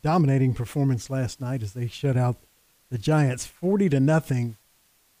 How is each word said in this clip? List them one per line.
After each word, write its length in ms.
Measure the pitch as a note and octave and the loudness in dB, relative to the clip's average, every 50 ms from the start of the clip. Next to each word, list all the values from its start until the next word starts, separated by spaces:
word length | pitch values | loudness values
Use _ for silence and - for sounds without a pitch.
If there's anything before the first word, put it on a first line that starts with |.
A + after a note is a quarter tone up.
dominating 520 | - D3 E3 F3+ D#3 C3+ C3+ C3+ C3 C3 A#2 | 0 2 2 4 4 4 4 4 2 2 0
performance 560 | - A#2+ G#2+ - D3+ C#3 C#3 C3 A2 - - | -2 -6 -6 -2 -2 0 0 0 -2 -4 -6
last 300 | C3+ C3 C3 A#2 - _ | -4 -4 -4 -6 -6 _
night 240 | B2+ B2 C3 C3 A2 | -8 -8 -6 -6 -8
as 80 | G2+ | -8
they 160 | - B2 A#2+ A2+ | -8 -8 -8 -8
shut 280 | - - - C#3 B2+ | -8 -4 -2 0 2
out 200 | B2+ B2 B2 A2+ - _ _ _ _ _ _ _ _ _ _ | 2 2 0 -2 -4 _ _ _ _ _ _ _ _ _ _
the 80 | B2 A2+ | -10 -6
Giants 460 | - D3+ D#3 D3+ D3 C3 B2+ B2 - | -2 0 2 2 2 2 0 -4 -8
forty 440 | - - _ E3+ F3+ G3 G3+ G3+ F3+ | -14 -12 _ -2 0 0 2 2 2
to 100 | C#3+ C3+ | 2 2
nothing 580 | C3+ D3 D#3 D#3+ - - C3+ B2 A#2+ A#2 A2 _ _ _ _ _ _ _ _ _ _ _ _ _ | 4 4 4 2 2 0 -2 -2 -2 -4 -6 _ _ _ _ _ _ _ _ _ _ _ _ _